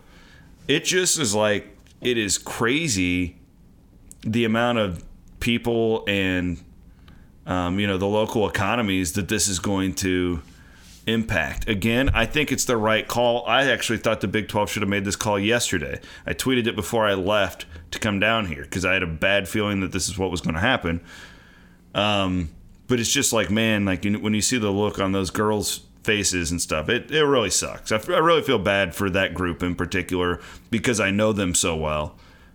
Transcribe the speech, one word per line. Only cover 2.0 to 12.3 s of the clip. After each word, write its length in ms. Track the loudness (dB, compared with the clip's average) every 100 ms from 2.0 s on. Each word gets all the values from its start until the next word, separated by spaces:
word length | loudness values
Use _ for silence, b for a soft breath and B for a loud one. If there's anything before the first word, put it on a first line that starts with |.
it 160 | -2 0
is 220 | 0 -2
crazy 960 | -4 -2 0 0 0 0 0 0 -2 -6 -20 -20 -20 -20 -20 -20 -20 -12
the 220 | -4 0
amount 340 | 2 2 2 2
of 260 | 0 -4 -12 -20 -20 -6
people 640 | 0 0 0 0 2 0 0
and, 540 | 0 2 0 -2 -4 -10 -20 -20 B B B B B -4
um, 320 | -2 0 0
you 80 | 0
know, 120 | 0
the 80 | 0
local 420 | 0 0 0 0
economies 640 | 0 -2 0 0 0 0
that 160 | -2 -2
this 180 | 0 0
is 100 | -2
going 360 | -2 0 -2
to 460 | -2 0 0 0 -2 -6 B B B B B -2
impact. 640 | -2 0 -2 -2 -4 -2
Again, 420 | 0 2 2 2
I 160 | 2
think 260 | 2